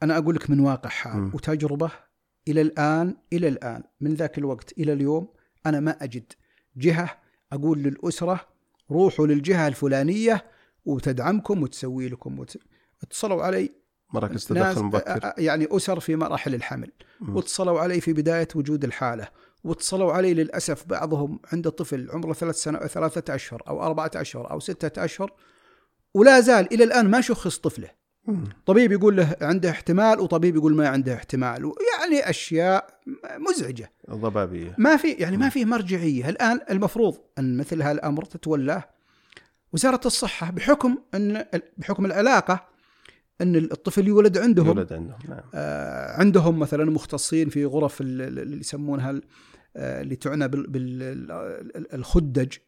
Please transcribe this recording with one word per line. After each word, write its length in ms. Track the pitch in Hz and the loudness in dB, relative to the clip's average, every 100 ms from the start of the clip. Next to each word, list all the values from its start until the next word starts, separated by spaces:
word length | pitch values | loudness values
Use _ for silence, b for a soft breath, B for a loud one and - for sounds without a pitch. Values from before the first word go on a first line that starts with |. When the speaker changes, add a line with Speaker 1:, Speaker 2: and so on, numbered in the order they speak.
Speaker 1:
أنا 160 | 156 160 | 0 0
أقول 160 | 156 | 0
لك 160 | 160 - | 0 2
من 100 | 143 | 4
واقع 300 | 139 131 - | 4 2 -6
حال 260 | - - 110 | -8 -6 -4
Speaker 2:
مم. 140 | 95 | -4
Speaker 1:
وتجربة 560 | 127 - 156 151 143 160 - _ _ _ _ - | -4 -4 -2 -2 -2 -4 -6 _ _ _ _ -2
إلى 120 | 156 | 2
الآن، 560 | 156 156 151 160 175 - - | 2 2 0 2 0 -4 -6
إلى 160 | 170 165 | -2 0
الآن 340 | 131 127 113 - - | -2 -6 -10 -14 -6
من 140 | 147 | -4
ذاك 240 | 156 151 - | -2 -2 -4
الوقت 400 | 143 120 - - | -4 -6 -8 -4
إلى 140 | 151 | -2
اليوم 360 | 143 139 156 185 _ _ _ 160 | 0 0 0 -4 _ _ _ -2
أنا 140 | 151 | 0
ما 240 | 156 165 | 0 -2
أجد 280 | 139 120 - - _ _ _ 127 | -6 -10 -14 -20 _ _ _ -2
جهة 340 | 151 165 175 - _ _ - | 0 2 -2 -10 _ _ -12
أقول 260 | 139 151 151 | -4 0 0
للأسرة 600 | 139 139 170 160 175 180 - _ _ _ - | -2 -2 -4 -4 -2 -2 -6 _ _ _ -4
روحوا 360 | 156 190 - 151 | 2 2 4 2
للجهة 420 | 147 147 180 151 | 2 2 2 2
الفلانية 760 | 127 139 135 143 202 226 214 - b b b | 0 0 0 0 2 2 0 -2 b b b
وتدعمكم 800 | - 135 147 127 131 208 - 196 | -6 -4 -2 -2 0 -2 0 -2
وتسوي 460 | 131 - 131 131 127 | -2 -6 -8 -6 -8
لكم 300 | 123 131 135 | -10 -12 -12
وت-، 180 | - - _ _ _ _ | -14 -18 _ _ _ _
اتصلوا 400 | - - 214 180 | -14 -6 -2 -2
علي 300 | 180 185 185 - _ _ _ | 0 -2 -4 -6 _ _ _
Speaker 2:
مراكز 200 | 113 104 | -4 -4
Speaker 1:
ناس، 120 | 113 | -4
Speaker 2:
تدخل 380 | - 175 190 185 | -2 0 2 0
مبكر. 280 | 104 104 - | 0 -2 -2
Speaker 1:
آه، 160 | 185 196 | -4 -6
آه، 80 | - | -2
يعني 300 | 156 156 156 | -2 0 0
أسر 300 | 190 - 175 | 0 -2 -4
في 160 | - 160 | -2 -2
مراحل 380 | 156 151 147 | -2 -4 -4
الحمل، 380 | 123 - 131 120 - b b | -6 -6 -10 -12 -16 b b
Speaker 2:
مم. 160 | 196 190 | -6 -6
Speaker 1:
واتصلوا 440 | 180 - 180 165 | -4 -2 0 0
علي 200 | 175 180 | 0 -2
في 120 | 165 | -2
بداية 360 | 156 151 165 160 | 0 0 0 -2
وجود 300 | 160 143 151 | -4 -2 -2
الحالة، 440 | 135 - 127 117 101 b b b | -4 -4 -6 -6 -10 b b b
واتصلوا 480 | 165 165 - 190 185 | -8 -6 -4 0 0
علي 220 | 170 185 | 2 4
للأسف 520 | 165 156 - - 143 175 | 4 2 -2 -4 -6 -4
بعضهم 540 | 185 156 151 143 156 - | -4 -2 -2 -2 -6 -6
عنده 180 | 165 165 | -4 -4
طفل 400 | - 165 135 127 | -4 -6 -6 -6
عمره 220 | 160 165 | -6 -6
ثلاث 220 | 151 170 | -4 -4
سنة، 240 | 160 156 156 | -4 -4 -6
ثلاثة 560 | 156 - 160 - - | -6 -4 -4 -4 -6
أشهر 280 | 127 - 117 - | -8 -8 -14 -10
أو 140 | - | -6
أربعة 280 | 165 156 156 - | -4 -2 -4 -6
أشهر 340 | - 127 120 | -10 -10 -10
أو 100 | 156 | -10
ستة 440 | - 175 156 - | -8 -6 -6 -4
أشهر 280 | 170 - 196 - b b b b b _ _ | -6 -6 -10 -10 b b b b b _ _
ولا 260 | 196 254 262 | 6 10 10
زال 340 | 240 233 180 | 8 6 4
إلى 100 | 233 | 4
الآن 260 | 233 247 208 | 6 6 4
ما 100 | 240 | 4
شخص 380 | 247 233 180 - | 2 -2 -4 -4
طفله. 440 | 160 - 110 _ _ _ - | -4 -4 -12 _ _ _ -4
Speaker 2:
مم. 180 | 196 101 - - | -4 -4 -4 4
Speaker 1:
طبيب 260 | 202 233 | 6 6
يقول 240 | 196 202 190 | 6 6 6
له 200 | 156 - | 4 2
عنده 300 | 151 185 180 | 0 2 0
احتمال 500 | 151 - 175 220 214 | -2 0 4 6 4
وطبيب 360 | 185 165 180 156 | 2 2 2 4
يقول 180 | 156 | 4
ما 140 | 156 147 | 6 4
عنده 260 | 135 127 | 2 0
احتمال، 580 | 120 - 131 127 120 147 - 466 415 | -4 -4 -2 -2 -2 -6 -2 0 0
يعني 320 | 339 294 185 | 2 2 2
أشياء 680 | - - 160 180 190 - - - - - - | -2 -2 0 2 2 0 -14 -14 -14 -14 -6
مزعجة. 540 | 349 349 131 123 - _ - | -2 -2 -2 -8 -12 _ -14
Speaker 2:
ضبابية. 640 | 110 110 104 92 87 85 92 | -6 -2 -2 -2 -4 -6 2
Speaker 1:
ما 180 | 254 302 | 4 4
في، 120 | 330 | 2
يعني 280 | - 165 196 | -2 -2 0
ما 80 | |
Speaker 2:
مم. 60 | 269 | 0
Speaker 1:
في 140 | 269 | 0
مرجعية. 640 | 220 233 180 185 165 131 131 | 0 -2 -2 -2 0 -2 -2
الآن 320 | 170 233 247 - | 0 0 0 -2
المفروض 480 | 196 202 220 214 - _ - | -2 0 0 0 0 _ -4
أن 180 | 131 123 | -2 -2
مثل 260 | 147 165 | -2 -2
هالأمر 420 | 147 147 156 147 | -2 -2 -2 -4
تتولاه 640 | - 165 156 151 135 175 - _ b b b b b b _ | -6 -8 -4 -2 0 -4 -6 _ b b b b b b _
وزارة 280 | 165 262 254 - | -2 0 2 0
الصحة 440 | - 220 - 165 | -2 -4 -6 -8
بحكم 480 | 180 - 196 254 254 - | -2 2 4 4 0 -4
أن، 300 | 190 208 214 - 170 - - | -2 -2 -2 -4 -6 -6 -12
بحكم 280 | 156 196 190 | -6 -2 0
العلاقة 600 | 180 233 233 - 185 - b b b b b b - | 2 4 4 2 -2 -4 b b b b b b -2
أن 160 | 180 165 | 2 2
الطفل 520 | 160 156 - 202 196 | 2 -4 -2 2 4
يولد 300 | 208 208 185 | 8 6 6
عندهم. 280 | 240 185 156 | 4 6 6
Speaker 2:
يولد 260 | 98 87 | 4 0
عندهم، 260 | 82 85 - - | -6 -10 -12 -16
نعم. 120 | - - | -16 -12
Speaker 1:
آه، 640 | - - - - 64 65 - | -8 -6 -6 -6 -8 -6 4
عندهم 380 | 196 185 165 165 | 6 6 4 2
مثلًا 260 | 147 147 | 0 0
مختصين 640 | 156 156 - 143 - 160 156 | 0 -2 -4 -6 -2 0 0
في 160 | 147 | 0
غرف 360 | 143 143 147 - | -2 0 -2 -2
ال-، 220 | 135 127 | -6 -6
ال-، 160 | 131 131 | -8 -8
اللي 220 | 120 147 | -8 -10
يسمونها 500 | - 143 147 139 131 | -10 -8 -4 -4 -4
ال-، 120 | 139 - b b b b - | -6 -10 b b b b -10
آه، 260 | - - | -8 -8
اللي 140 | 139 127 | -8 -6
تعنى 320 | 135 151 135 | -4 -2 -2
بال-، 180 | 139 - | -2 -4
بال-، 320 | 131 127 127 | -4 -6 -8
ال-، 300 | 131 131 78 82 95 - - - | -10 -10 -10 -10 -10 -12 -14 -14
ال-، 180 | - | -12
الخدج. 600 | 131 123 170 151 131 131 - | -12 0 2 2 0 -2 -4